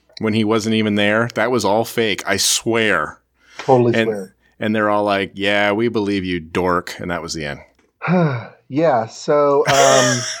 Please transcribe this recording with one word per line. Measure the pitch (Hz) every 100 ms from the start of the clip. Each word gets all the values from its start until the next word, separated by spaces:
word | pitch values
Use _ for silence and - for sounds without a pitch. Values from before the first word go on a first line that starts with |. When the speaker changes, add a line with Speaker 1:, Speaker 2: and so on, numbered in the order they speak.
| _ -
Speaker 1:
when | 110
he | 110
wasn't | 104 113 110 110
even | 107 104
there, | 104 110 120 113
that | 113
was | 127 98
all | 104 110
fake. | - 113 92 -
I | 98
swear." | - - - 113 110 87 76 - _ _ _ -
Speaker 2:
Totally | - 131 120
Speaker 1:
And, | 113 113
Speaker 2:
swear. | 104 95 _ _ -
Speaker 1:
and | 107 110
they're | 107
all | 104
like, | 104 98 98 98
"Yeah, | 98 104 104
we | 101 120
believe | 110 101 101 92
you, | 90
dork." | 80 90 90 87 - -
And | 90
that | 87
was | 80
the | 80 73
end. | 69 - _ _ _ -
Speaker 2:
<sighs> | 180 160 123 117 - -
Yeah, | 131 165 123 113
so, | - - 147 147 143
um, | 135 139 139 135 131 127 117 -